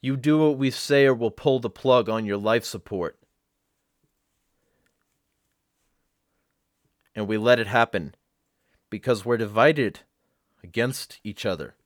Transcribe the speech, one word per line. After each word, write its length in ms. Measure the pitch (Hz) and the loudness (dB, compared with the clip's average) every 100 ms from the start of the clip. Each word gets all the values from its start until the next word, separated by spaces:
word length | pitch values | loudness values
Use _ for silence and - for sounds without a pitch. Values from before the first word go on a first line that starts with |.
"You 160 | 127 135 | -4 -2
do 220 | 143 156 | 0 2
what 200 | 156 135 | 2 2
we 140 | 135 | -2
say 340 | 123 - 143 139 | -2 0 4 4
or 80 | |
we'll 160 | 127 113 | 4 -2
pull 300 | - 151 131 | -2 0 0
the 100 | 120 | -2
plug 380 | - 135 123 113 | -4 2 4 4
on 180 | 110 107 | -4 -2
your 100 | 101 | -2
life 280 | 104 117 | 0 0
support." 520 | - 98 - 98 85 - _ _ _ _ _ _ _ _ _ _ _ _ _ _ _ _ _ _ _ _ _ _ _ _ _ _ _ _ _ _ _ _ _ _ _ _ _ _ _ | -2 -14 -10 -8 -8 -10 _ _ _ _ _ _ _ _ _ _ _ _ _ _ _ _ _ _ _ _ _ _ _ _ _ _ _ _ _ _ _ _ _ _ _ _ _ _ _
And 120 | - 104 | -10 -4
we 100 | 110 | -2
let 220 | 113 123 | 2 2
it 80 | 104 | 2
happen 480 | 120 117 98 73 - _ _ _ _ _ _ _ | 0 0 -2 -8 -16 _ _ _ _ _ _ _
because 360 | 107 - 113 | -8 -2 -2
we're 120 | 107 117 | 0 -2
divided 640 | 110 104 135 151 113 - _ _ _ _ _ _ | 0 2 4 4 -2 -4 _ _ _ _ _ _
against 580 | 90 113 120 131 - - | -10 -4 -4 -4 -12 -14
each 200 | 104 98 | -14 -8
other. 300 | 110 87 67 _ | -6 -6 -8 _